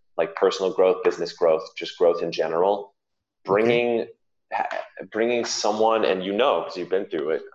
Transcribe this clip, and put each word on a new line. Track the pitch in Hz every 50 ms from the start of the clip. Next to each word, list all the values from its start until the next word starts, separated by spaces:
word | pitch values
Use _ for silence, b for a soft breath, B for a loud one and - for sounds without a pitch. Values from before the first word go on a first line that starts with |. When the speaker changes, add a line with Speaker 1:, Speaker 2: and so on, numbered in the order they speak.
| _ _ -
Speaker 1:
like, | - 82 - -
personal | - 98 92 - - 95 92 87
growth, | - 92 92 90 - -
business | 87 - - 85 - -
growth, | - 87 82 80 78 - - -
just | - 85 82 -
growth | - 90 85 85 85 87
in | 82
general, | 82 85 80 80 80 82 92 98 104 101 101 - _ _ _ _ _ _ _ _ _ _ -
Speaker 2:
Okay. | 92
Speaker 1:
bringing, | 98 104 113 120 120 120 120 120 117 113 113 - - _ _ _ _ _ _ -
ha-, | - - - - - - - - - - - 95
bringing | - 107 113 120 120 120 113
someone, | - - - - 107 104 110 110 113 113 110 107
and | - 92 92 90
you | 98 101
know, | 107 127 143 101 82 78
'cause | - -
you've | 90 87 -
been | 92 95 101
through | - - 78 71 78
it, | 80 - - -